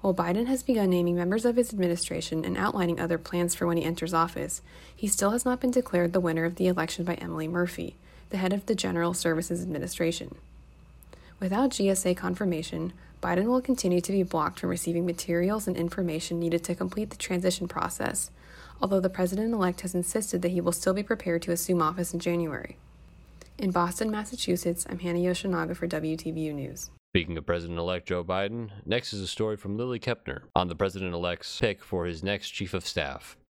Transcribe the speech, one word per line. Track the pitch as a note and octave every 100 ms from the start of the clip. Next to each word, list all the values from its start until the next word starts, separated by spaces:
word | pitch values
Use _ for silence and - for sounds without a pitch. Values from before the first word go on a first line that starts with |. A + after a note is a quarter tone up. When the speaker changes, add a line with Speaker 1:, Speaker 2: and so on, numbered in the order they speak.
Speaker 1:
While | G3+
Biden | F3+ E3+ F#3+ A#3+
has | C4
begun | - A#3 G3
naming | F3+ F3 F3
members | F3 G#3+
of | A#3 A#3+
his | A#3
administration | G#3+ F3+ F3 - E3 E3 D#3+ E3+
and | F3+
outlining | G3+ G#3 F3 E3+
other | E3+ E3
plans | - F3 F3 -
for | E3+
when | E3+
he |
enters | D#3+ E3+ E3
office, | E3 E3+ - E3 - - - - -
he | G#3
still | - G3+
has | A#3
not | B3+ B3
been | B3+
declared | B3 B3 F3+ F3
the | F3+
winner | F3 D#3+ E3
of | F3
the | F#3
election | F3+ E3 -
by | F3 E3+
Emily | E3+ D#3+ D#3+
Murphy, | F3 F3 - - - - - -
the | G3
head | F#3
of | G3+ -
the | G#3+
General | F#3 F3 E3+ F3+
Services | E3+ D#3+ F3 E3+
Administration. | F3+ D3+ F3 - E3 E3 - - - - - - - - - - - -
Without | F#3+ G3 C4
G | - G3
S | F#3+ F#3
A |
confirmation, | F3+ F#3 F3+ G3+ E3 E3 E3 E3+ - - -
Biden | F3 F3 G#3+
will | B3+
continue | B3+ B3+ F#3 F3+
to | E3+
be | G3
blocked | F#3 E3 D#3 -
from | F3+
receiving | F3 - E3+
materials | F3 F3 - E3+ F3+ G#3+ G3+
and | F3+
information | E3+ - F3+ D#3 - E3+
needed | E3+ E3 E3
to | F3
complete | F#3+ G3+ G#3+
the | -
transition | - F3+ F3+ F3+ F3+
process, | - F3 - - - - - - - - -
although | F#3+ F#3+
the | F#3
president-elect | F#3 F#3 F#3+ A3 A#3 F3+ F3+
has | F#3 F3+
insisted | F3 A3 G#3 F3+
that | F3
he | F#3
will | F3
still | E3+ -
be | F#3+
prepared | G#3 A3 - E3+
to | E3+
assume | E3+ - F3+
office | E3 F3+ E3+
in | E3+
January. | F3 E3+ E3 C#3 - - - - - - - - - -
In | G3
Boston, | F3+ F3 F3+ A3
Massachusetts, | G#3 G#3 B3+ - F3+ F3 F3 -
I'm | F3+
Hannah | F3 E3+
Yoshinaga | F3+ F3+ G3 F3 E3 F3+
for | E3+
W | D#3+ D#3 D#3+
T | D#3+
B | D#3+
U | D#3
News. | D3 C3+ - - - _ -
Speaker 2:
Speaking | E2 E2+
of | C#2+
President-elect | F2 E2+ E2+ E2+ F2+ -
Joe | F2+
Biden, | F2 F#2 G2+ A#2 A2+ G2+ D#2+
next | A2+ -
is | G#2
a | F#2
story | - A2 G#2+
from | G2 G#2
Lily | B2 A#2+
Kepner | - - - - - -
on | F2+
the | E2
President-elect's | G2 F#2+ F#2 F2 F2 E2+ - -
pick | A#2 G2
for | - F#2 F2
his | D#2+
next | F#2+ G2+ -
chief | - F#2 F#2
of | -
staff. | - C#2+ - - -